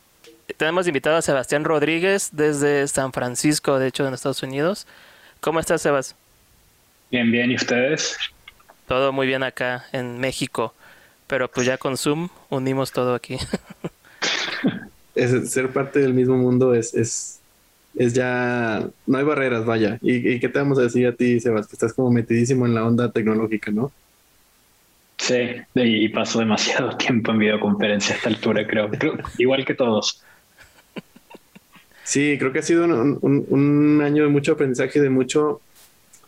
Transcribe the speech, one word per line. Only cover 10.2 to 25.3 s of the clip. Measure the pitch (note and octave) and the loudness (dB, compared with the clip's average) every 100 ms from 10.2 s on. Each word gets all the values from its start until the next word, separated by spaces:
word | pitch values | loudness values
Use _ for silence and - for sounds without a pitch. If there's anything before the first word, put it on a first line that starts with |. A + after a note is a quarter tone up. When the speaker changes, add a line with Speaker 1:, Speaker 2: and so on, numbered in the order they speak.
| C3 B2 C3 - A2+ - - - - _ - | -4 -4 -6 -4 -6 -8 -20 -20 -20 _ -6
Speaker 1:
pero | C3+ B2 | -4 -2
pues | - B2 | -2 -2
ya | C3 | -2
con | C#3+ B2+ | -2 -2
Zoom | D3 D3+ F3 - - | -2 -2 -4 -12 -8
unimos | C#3 C3 C3+ C3 | -4 -2 -2 -2
todo | - B2 | -2 -2
aquí. | A#2+ - B2+ | -2 -4 -10
<laughs> | - - - - - - _ - - - - - - - - - _ - | -6 -8 -10 -14 -14 -14 _ -10 -6 -6 -6 -4 -4 -4 -10 -20 _ -2
Speaker 3:
Es, | B2 B2+ - | 0 0 -2
ser | C3+ C3 | -4 -2
parte | C#3 C3+ C#3+ | -2 -2 0
del | C3+ B2+ | 2 4
mismo | B2+ C3 | 2 2
mundo | B2+ B2 B2+ | 2 4 4
es, | A#2+ A2+ - | 2 0 -2
es, | A2+ - - - _ _ _ _ _ - | -2 -4 -10 -16 _ _ _ _ _ -2
es | B2 | 0
ya, | B2 B2+ B2 B2 B2 A#2 G#2 - - - | 2 0 0 -2 0 -2 -2 -4 -6 -2
no | C3+ | 0
hay | |
barreras, | C#3+ C#3 C3 A#2 A#2 | 2 0 0 0 0
vaya. | A2+ G#2 A#2 | 2 0 0
¿Y, | A2 B2 A#2+ | -2 0 0
y | B2 | 0
qué | A#2+ | -2
te | C#3 | 0
vamos | C#3+ C3+ | 0 2
a | |
decir | B2 B2 B2 | 2 2 2
a | |
ti, | A#2+ B2 A#2+ | 2 2 2
Sebas? | A#2+ G#2+ G#2+ | 2 0 -2
Que | - | -4
estás | A#2 | -2
como | - B2+ | 0 2
metidísimo | A#2+ A2+ A#2 A#2+ C3 B2 | 2 2 2 2 2 2
en | |
la | A2+ A2+ | 2 2
onda | A#2 A#2+ | 2 0
tecnológica, | B2 A2 A2 A2 G#2+ A2 | 0 0 0 0 -4 -4
¿no? | G#2 C#3 - _ _ _ _ _ _ _ _ _ _ _ - | -4 -4 -8 _ _ _ _ _ _ _ _ _ _ _ -8
Speaker 2:
Sí, | - | 0